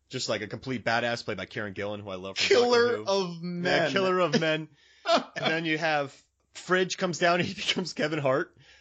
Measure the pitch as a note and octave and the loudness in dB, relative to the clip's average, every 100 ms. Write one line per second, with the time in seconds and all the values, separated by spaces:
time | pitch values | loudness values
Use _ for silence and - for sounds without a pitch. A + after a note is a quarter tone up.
0 | - C3 - G#2+ G2+ A#2 C3 B2 A#2 A#2 | -10 -6 -2 -4 -4 -8 -6 -4 0 0
1 | A#2+ A#2+ - G2+ F#2 A#2+ G#2 G2 G2+ G#2 | 0 -2 -4 -6 -6 -6 -8 -6 -6 -6
2 | G2+ F#2 F#2+ F#2+ - D#4 A#3+ A#3+ A#3+ A3 | -8 -8 -8 -2 2 4 6 4 4 0
3 | - G3 F3+ E3+ F3 F3 F3 E3+ D#3+ G3 | 0 -2 -2 -6 -8 -4 0 2 2 2
4 | F#3+ F#3 E3+ D#3+ D#3+ D#3 D#3 _ _ _ | 2 2 2 2 2 0 -4 _ _ _
5 | - E4 - - D3+ D#3+ E3 D#3 D#3+ D3+ | 2 2 0 -4 -2 0 0 0 2 0
6 | C#3 - _ _ _ - - F3+ F#3 - | -2 -8 _ _ _ -10 0 2 2 0
7 | F#3 D#3 F3 F3 F3 F#3+ - - F3+ - | -2 2 4 4 0 -4 -2 -2 -2 -2
8 | D#3 D#3 C#3 C#3 - _ - - | -2 0 2 2 0 _ -20 -20